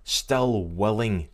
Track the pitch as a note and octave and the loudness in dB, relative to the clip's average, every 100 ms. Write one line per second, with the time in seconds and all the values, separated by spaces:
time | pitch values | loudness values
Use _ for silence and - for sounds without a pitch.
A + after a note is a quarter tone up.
0 | - - - C3 B2+ G#2+ E2+ E2+ G#2 G#2+ | -6 -4 0 2 2 2 -2 0 0 2
1 | A2+ F#2+ D#2 | 0 -2 -4